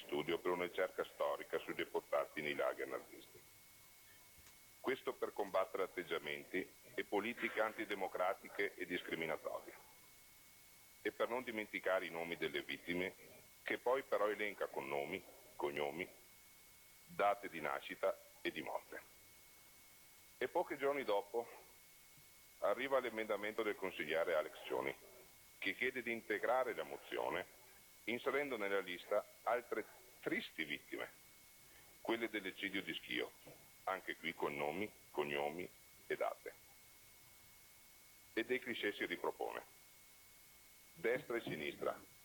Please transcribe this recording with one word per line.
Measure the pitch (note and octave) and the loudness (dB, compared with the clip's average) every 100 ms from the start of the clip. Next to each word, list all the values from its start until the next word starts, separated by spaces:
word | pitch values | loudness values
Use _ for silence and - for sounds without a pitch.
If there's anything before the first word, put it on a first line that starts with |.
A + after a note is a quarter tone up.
| - | 0
studio | D2 D2+ E2+ | 2 4 2
per | F2+ | 4
una | F2+ | 4
ricerca | F2 - F2+ - E2 | 2 2 2 2 -2
storica | - D2 D2 - D#2+ | 2 2 2 0 0
sui | - E2 | 0 -2
deportati | E2+ E2 - C#2+ C#2+ - | 0 -2 2 2 2 0
nei | D2+ C#2 | 0 2
lager | C2 C2 C2 | 2 2 -2
nazisti. | B1+ - - - - - - - - - - - - - - - - - - | -4 -6 -14 -16 -20 -20 -20 -20 -20 -20 -20 -20 -20 -20 -20 -20 -20 -20 -6
Questo | - C3 - | -2 0 -2
per | - A2 | -2 -2
combattere | - G2 F#2 F#2+ F#2+ | -2 2 2 2 2
atteggiamenti | F2+ - E2+ D#2+ D2 D2 C#2 F#2 - - - - | 0 -2 -2 -2 0 -4 -2 -2 -2 -8 -8 -6
e | |
politiche | G2 G2+ G#2+ A#2 A#2 - | 0 2 2 0 0 2
antidemocratiche | A2 G#2+ G#2 G2+ F#2 F2+ F#2 G2+ - - G2+ | 2 0 -4 -2 -2 2 2 0 -4 -2 -2
e | - F2+ | -2 -4
discriminatorie. | F2 - E2 D#2+ D2+ - - - - - - - - - - - - - - - - | -4 -2 -2 0 -2 -2 -6 -8 -16 -18 -20 -20 -20 -20 -20 -20 -20 -20 -20 -20 -6
E | G#2+ | -4
per | - G#2+ | 0 0
non | A#2+ | 0
dimenticare | B2 A2 G#2 F#2+ F2+ F#2+ F2+ | -2 -4 -2 0 4 4 2
i | |
nomi | E2 E2+ E2 | -2 -2 0
delle | D#2+ C#2+ | 0 -2
vittime, | C#2 D2+ - F2 F#2 - - - - - | -4 -4 0 0 0 -4 -14 -20 -20 -8
che | - G#2+ | -2 0
poi | - C3 | 2 2
però | - G#2 G#2 | 4 4 4
elenca | G2+ G#2 F#2+ - | 4 0 0 -2
con | D#2+ C2+ | -2 0
nomi, | C#2+ C#2+ F2+ - - - - | 0 0 -2 -6 -16 -14 -2
cognomi, | D2 D2 D2 D#2 F#2 - - - - - - - - - - | 0 2 0 0 -4 -8 -20 -20 -20 -20 -20 -20 -20 -20 -6
date | - G2+ G2 F#2 | 2 4 4 0
di | E2+ | -4
nascita | D2 C#2 - F#2 F#2+ - - - | -2 -2 -4 0 0 0 -6 -6
e | E2+ | -4
di | D#2+ | -2
morte. | C#2 - - - - - - - - - - - - - - - - - | -2 -4 -6 -12 -12 -20 -20 -20 -20 -20 -20 -20 -20 -20 -20 -20 -16 -4
E | B2+ | 0
pochi | E3+ F3 D3 | 0 0 0
giorni | C#3 C#3+ | 2 2
dopo | G#2+ G2+ - A#2 A#2 - - - - - - - - - - - | 4 2 2 -2 -4 -8 -18 -20 -20 -20 -20 -20 -20 -20 -20 0
arriva | G2 G#2 C3+ C3+ | 2 2 4 2
l'emendamento | B2 A2 G#2+ G#2 G#2 A2 | 2 0 0 0 0 0
del | G#2+ G2 | 0 0
consigliere | F#2 - D#2 D#2 F2 | -2 -2 2 2 4
Alex | D#2+ D2+ - - | 4 2 -4 -2
Cioni, | B1+ C2+ - - - - - - - | 0 0 -4 -12 -18 -20 -20 -20 -4
che | - F#3 | -2 0
chiede | B2+ B2+ | 0 0
di | A#2 | -2
integrare | A#2 - G#2 G#2+ B2+ B2 | -2 0 2 4 4 4
la | E2+ | 0
mozione | D2 C#2+ - A#1+ B1 E2 - - - - - - - | -4 -6 -4 -2 0 0 -2 -10 -20 -20 -20 -10 -4
inserendo | - - C#3 C#3+ A#2+ | -2 2 2 2 0
nella | G2 G2 | 2 2
lista | F#2 F2 - G#2 - - | 2 -4 0 0 0 -2
altre | - A#2+ A#2 A2 - - - - | 0 2 2 -4 -4 -10 -20 -8
tristi | - F#3 - - | -2 -2 -2 -4
vittime, | D2+ C#2 - A#1 A#1 - - - - - - - - - | -4 -4 -6 -6 -6 -8 -20 -20 -20 -20 -20 -20 -20 -4
quelle | - A2+ A2+ | 0 2 2
dell'eccidio | G#2+ F#2+ - G2+ F#2+ | -2 -4 -4 -2 -2
di | E2 | -2
Schio, | - - B1 A#1+ - - - - - | -6 -2 -2 -2 -6 -18 -18 -20 -8
anche | - F#2+ - D#2+ | -4 -2 -4 -4
qui | E2 | -4
con | - E2 C#2+ | 0 0 2
nomi, | D2 E2+ G#2 - - | 0 0 -2 -6 -4
cognomi | - D2 C#2+ D2 F#2 - - - - - | -2 0 0 0 -2 -8 -12 -20 -12 -6
e | - | -2
date. | - - - - - - - - - - - - - - - - - - - - - | -2 -2 -10 -14 -18 -20 -20 -20 -20 -20 -20 -20 -20 -20 -20 -20 -20 -20 -20 -20 -6
E | - A#2 | -2 0
dei | B2+ | 0
cliché | B2+ G#2+ G#2 | 0 -2 0
si | - F#2 | 0 -2
ripropone. | F2 D#2 - A1+ A#1 - - - - - - - - - - - - - | 0 0 0 -4 -4 -8 -14 -20 -20 -20 -20 -20 -20 -20 -20 -20 -20 -20
Destra | - A2+ B2+ - A#2 | -2 2 2 0 -4
e | |
sinistra, | B2+ D#2 D2 - C2 - - - | -2 -4 -4 -2 -2 -2 -8 -20